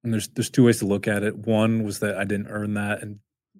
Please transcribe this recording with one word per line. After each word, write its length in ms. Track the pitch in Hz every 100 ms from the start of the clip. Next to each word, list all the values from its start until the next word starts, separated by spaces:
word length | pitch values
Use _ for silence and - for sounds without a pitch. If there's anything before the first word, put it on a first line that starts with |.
and 80 | 117
there's, 160 | 110 -
there's 220 | - 107
two 140 | -
ways 140 | 120 113
to 80 | 101
look 220 | 101 110
at 140 | 101
it. 140 | 107 107
One 480 | 110 107 110 113
was 140 | 104 98
that 160 | 104 95
I 80 |
didn't 240 | 101 104 104
earn 260 | 107 104
that, 280 | 104 104 104
and 160 | 107 104 _ _ _